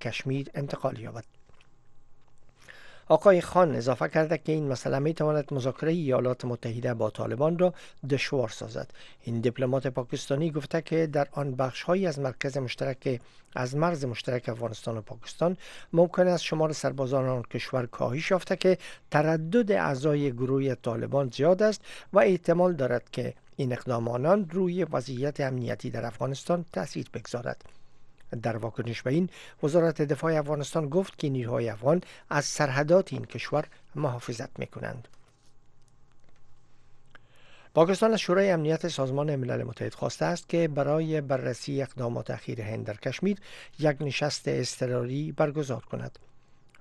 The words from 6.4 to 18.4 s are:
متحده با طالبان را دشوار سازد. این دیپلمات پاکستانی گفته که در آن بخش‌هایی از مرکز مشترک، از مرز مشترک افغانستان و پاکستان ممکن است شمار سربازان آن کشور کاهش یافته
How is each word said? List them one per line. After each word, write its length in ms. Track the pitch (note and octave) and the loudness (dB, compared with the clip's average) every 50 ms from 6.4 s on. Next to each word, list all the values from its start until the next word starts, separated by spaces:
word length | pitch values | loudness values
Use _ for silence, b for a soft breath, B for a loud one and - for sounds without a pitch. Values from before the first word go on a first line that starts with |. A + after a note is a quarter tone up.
| - | -2
متحده 480 | B2 A#2+ - - A#2+ A2 A#2+ A#2+ B2+ A#2+ | -6 -6 -4 -4 -6 -4 -2 -2 -2 0
با 160 | A2+ A2 A2 | 0 0 -2
طالبان 500 | - - A2+ A2 A2+ A#2+ D3 D#3+ F3 E3 | 0 -2 -4 -2 0 2 2 2 4 4
را 140 | F3+ F3+ B B B B B B - C3 | 2 2 B B B B B B -2 0
دشوار 400 | C#3+ C3 - - C#3+ C3+ A#2+ A2+ | 0 0 0 0 0 0 0 -2
سازد. 420 | - - - A2 A2+ - - - B B B B B B - | -4 -8 -10 -8 -8 -8 -8 -8 B B B B B B -6
این 180 | A#2 A#2 A#2 | -4 -2 2
دیپلمات 460 | A2+ A#2+ A2+ - C3 B2+ C3 C3+ B2+ | 2 0 2 2 0 2 2 0 0
پاکستانی 640 | C3+ B2+ C3+ A#2+ - - C3+ - - C#3+ C#3 E3 E3 | 0 -2 -2 -4 -4 -6 -6 -2 -2 0 0 0 0
گفته 300 | D3 D#3 C#3 - - E3 | -2 -2 -4 -2 -4 -4
که 260 | D#3 - D#3+ E3 E3 | -2 0 0 2 2
در 200 | D3+ C#3+ D3 C#3+ - | 2 2 0 0 0
آن 240 | - D3 C#3+ C#3+ B2+ | -2 -4 -4 -2 0
بخش‌هایی 520 | B2+ C3 C3 - - - - F3+ G3 G3 | 0 0 -2 -2 -4 0 0 2 2 2
از 120 | F3 C#3+ C#3 | 0 0 0
مرکز 380 | C#3 C3 B2+ - - C#3 C3 | -2 -4 -2 -2 -4 -2 -2
مشترک، 640 | C#3+ C3 A#2+ - - C3+ C3+ B2+ - - C#3+ B2+ A#2+ b b b b b b - | -2 -4 -4 -4 -4 -4 -4 -4 -4 -2 -2 -2 -2 b b b b b b -6
از 200 | C3 B2+ B2+ C3+ | -4 -4 -2 0
مرز 300 | D3 D#3+ F3 F3 C#3+ C#3+ | 0 2 2 0 0 -2
مشترک 440 | B2+ A2+ - - - B2 B2 - B2+ | -4 -4 -4 -4 -2 -4 -2 -2 -4
افغانستان 480 | A#2 A2+ A#2 A2+ A2+ - - A#2+ A2+ | -4 -4 -4 -6 -6 -6 -6 -6 -6
و 40 | A2 | -6
پاکستان 560 | G#2 - A2 - - - - - D#3+ F3 F#3 B B B B B B B - | -6 -10 -12 -12 -12 -10 -2 0 0 0 0 B B B B B B B 4
ممکن 340 | E3 F3+ E3 - F#3 F3+ | 4 4 6 6 4 4
است 160 | F3+ F3+ D#3+ - | 4 4 2 0
شمار 300 | - D#3+ D#3 D#3+ D#3 D3+ | -2 0 2 0 0 0
سربازان 560 | - - C3+ C3+ C3+ C3+ B2 C#3 C3+ C3 B2+ | 0 -2 -2 0 0 -2 0 2 2 2 2
آن 140 | B2+ B2 A#2 | 0 -2 -4
کشور 420 | - - - - - - B2+ A#2+ | -4 -6 -6 -6 -2 -2 -2 -2
کاهش 460 | - - - C3 A#2+ B2 D#3 D#3+ - | -2 -4 -2 -2 0 0 -2 0 2
یافته 240 | G3 F3 | 2 2